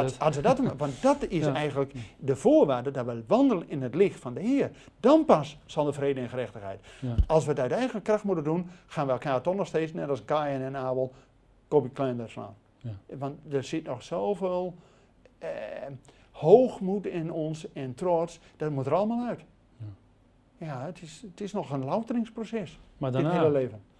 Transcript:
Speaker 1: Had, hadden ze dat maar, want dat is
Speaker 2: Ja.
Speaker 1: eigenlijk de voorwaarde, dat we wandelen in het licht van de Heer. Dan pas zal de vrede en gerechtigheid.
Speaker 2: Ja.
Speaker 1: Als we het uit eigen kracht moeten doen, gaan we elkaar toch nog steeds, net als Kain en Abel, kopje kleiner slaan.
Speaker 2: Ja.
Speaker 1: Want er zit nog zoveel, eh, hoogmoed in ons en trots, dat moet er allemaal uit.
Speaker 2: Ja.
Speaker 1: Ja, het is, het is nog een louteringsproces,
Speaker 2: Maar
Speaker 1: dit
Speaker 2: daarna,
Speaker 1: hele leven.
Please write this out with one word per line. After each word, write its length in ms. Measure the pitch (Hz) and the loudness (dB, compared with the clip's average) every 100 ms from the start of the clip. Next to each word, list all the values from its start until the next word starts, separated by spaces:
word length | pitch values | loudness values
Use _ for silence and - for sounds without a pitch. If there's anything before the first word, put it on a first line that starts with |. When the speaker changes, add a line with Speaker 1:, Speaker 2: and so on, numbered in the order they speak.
Speaker 1:
Had, 140 | 131 - | 0 0
hadden 180 | 151 | 0
ze 60 | 139 | 2
dat 160 | 170 262 | 4 4
maar, 140 | 240 139 | 2 -2
want 260 | 147 127 | -4 0
dat 240 | 254 285 226 | 2 2 0
is 160 | 170 | 0
Speaker 2:
Ja. 100 | 151 | 0
Speaker 1:
eigenlijk 400 | 151 151 135 139 127 113 - | 0 0 0 -2 -4 -14 -6
de 180 | 135 131 | -2 2
voorwaarde, 540 | 208 311 214 127 127 | 6 6 6 4 -2
dat 160 | 135 120 | -4 -4
we 160 | 117 113 | -6 2
wandelen 420 | 214 277 196 - | 4 6 2 -2
in 120 | 151 | -4
het 120 | 131 | -2
licht 260 | 139 190 - | 2 2 2
van 140 | 127 | -10
de 60 | 123 | -6
Heer. 300 | 196 277 151 - - - | 0 0 0 -4 -20 0
Dan 240 | 226 320 | 6 6
pas 340 | 311 180 139 - - | 8 4 4 -10 -6
zal 180 | - | -2
de 80 | 147 | 0
vrede 280 | 143 139 131 | 0 -2 -2
en 80 | 123 | -4
gerechtigheid. 520 | 127 113 113 98 98 - - | -6 -6 -8 -12 -12 -16 -10
Speaker 2:
Ja. 140 | 127 117 - | -2 0 4
Speaker 1:
Als 180 | 160 | 4
we 60 | 156 | 2
het 100 | 143 | 0
uit 120 | 127 | 0
eigen 300 | 175 254 226 | 0 -2 -2
kracht 220 | - 214 | 0 0
moeten 200 | 196 180 | 0 -2
doen, 260 | 147 165 175 - - | 0 -2 -4 -12 -10
gaan 200 | - 139 | -4 -2
we 60 | |
elkaar 280 | 123 151 131 | 0 0 -2
toch 140 | 147 | 0
nog 120 | 196 165 | -2 -2
steeds, 260 | 160 160 | -2 -2
net 160 | 170 156 | -4 -4
als 160 | 135 | -4
Kain 360 | 107 151 147 135 | 0 0 0 -2
en 140 | 131 135 | -4 -6
Abel, 360 | 131 127 127 - - _ _ _ _ | -2 -2 -2 -6 -20 _ _ _ _
kopje 220 | 151 127 | 2 2
kleiner 400 | 131 135 120 113 | 0 -4 -4 -8
slaan. 240 | - 107 104 _ _ | -12 -14 -16 _ _
Speaker 2:
Ja. 140 | 120 101 - 139 | -12 -12 -14 -10
Speaker 1:
Want 200 | 104 151 156 | -10 -10 -6
er 120 | 139 | -4
zit 200 | 123 160 160 | -2 -6 -6
nog 160 | 123 | -10
zoveel, 720 | - 190 202 202 190 180 180 175 - _ _ _ - _ | -8 -4 -2 -2 -2 -2 -4 -8 -20 _ _ _ -20 _
eh, 100 | 160 - 107 - 139 139 - - - | -12 -10 -10 -10 -12 -14 -18 -20 -20
hoogmoed 760 | - 151 214 254 - 190 202 190 | -2 8 8 8 0 -4 -4 -4
in 260 | 175 160 | -6 -6
ons 400 | 160 156 160 - | -6 -6 -6 -10
en 220 | - 135 | -10 -10
trots, 440 | 123 180 170 170 - - - | -4 0 0 0 -6 -20 -8
dat 140 | 156 | -4
moet 160 | 143 131 | -2 0
er 80 | |
allemaal 320 | 156 214 233 240 | 2 2 -2 -4
uit. 140 | 180 - _ _ - | -8 -12 _ _ -18
Speaker 2:
Ja. 100 | 107 98 _ _ _ _ _ _ 160 | -16 -16 _ _ _ _ _ _ -10
Speaker 1:
Ja, 180 | 127 143 | -8 -10
het 160 | 180 | -12
is, 200 | 165 - 208 | -16 -18 -18
het 100 | - | -12
is 120 | 202 | -8
nog 180 | 202 131 | -6 -4
een 140 | 139 | -4
louteringsproces, 920 | 131 185 220 240 220 - 220 226 175 - - - | -2 -2 -2 -2 -4 -6 -6 -6 -8 -12 -20 -6
Speaker 2:
Maar 140 | 139 | -2
Speaker 1:
dit 100 | 127 | 2
Speaker 2:
daarna, 160 | 147 175 | 2 4
Speaker 1:
hele 140 | 160 | 4
leven. 300 | 143 123 107 - _ | 4 0 -4 -18 _